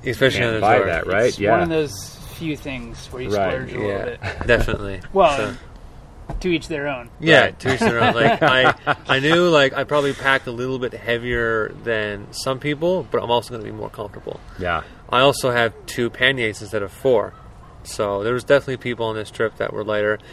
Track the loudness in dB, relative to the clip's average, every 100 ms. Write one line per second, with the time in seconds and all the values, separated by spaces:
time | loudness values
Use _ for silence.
0 | -6 2 2 2 0 2 4 6 4 0
1 | 0 2 2 2 2 4 4 0 -2 -6
2 | -14 -14 -16 -10 -8 -6 -8 -10 -10 -14
3 | -12 -10 -4 0 0 -2 -6 -4 -4 -4
4 | -6 -8 -8 -4 2 4 4 -2 -6 -10
5 | -2 4 4 4 -2 -6 -14 -20 -20 -20
6 | -20 -18 -10 -6 -2 -2 -2 -6 -6 -6
7 | -10 -4 6 6 6 0 -2 2 2 4
8 | 2 4 2 4 4 6 4 2 -2 -4
9 | 0 2 4 4 6 6 4 2 0 0
10 | 0 0 2 2 0 -6 -4 -4 -6 -6
11 | -4 -2 -2 -2 0 0 -4 -6 -4 -2
12 | -2 -6 -10 -8 -4 -4 -4 -2 -2 -2
13 | -2 -4 0 0 0 -10 -10 -10 -10 -10
14 | -12 -10 -12 -12 -14 -8 -4 -4 -6 -18
15 | -2 4 4 4 0 2 0 -2 -10 -4
16 | -4 0 0 2 -2 -4 -6 -6 -6 -2
17 | 2 2 2 -8 -20 -20 -20 -18 -14 -4
18 | -2 -2 -2 -4 2 2 2 -6 -6 -4
19 | -4 -4 -8 -2 -4 -2 -6 -6 -4 0
20 | 0 -2 -6